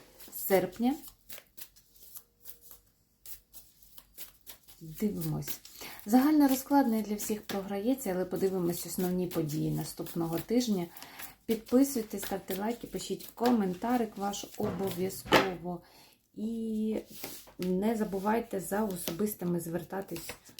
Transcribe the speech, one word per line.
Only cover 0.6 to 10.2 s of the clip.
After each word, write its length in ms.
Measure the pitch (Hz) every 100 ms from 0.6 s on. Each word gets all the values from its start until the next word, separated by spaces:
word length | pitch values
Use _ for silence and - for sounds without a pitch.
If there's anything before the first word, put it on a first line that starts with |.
| 180 - 247 302 - - - - _ - - - _ - - - - _ - - - - _ _ _ _ - - _ - - _ - - - - - - - - - -
Дивимось. 800 | 160 156 214 180 156 151 147 - - - - - 208
Загальний 420 | 254 285 302 277
розклад 400 | 262 - 285 233
не 140 | 220
для 120 | 202
всіх 280 | 208 - 214
програється, 680 | - 196 196 202 226 262 196
але 100 | 180
подивимось 640 | 180 170 190 185 170 170 170
основні 400 | - 180 180 180
події 440 | 170 151 156 156
наступного 680 | 151 151 - 160 170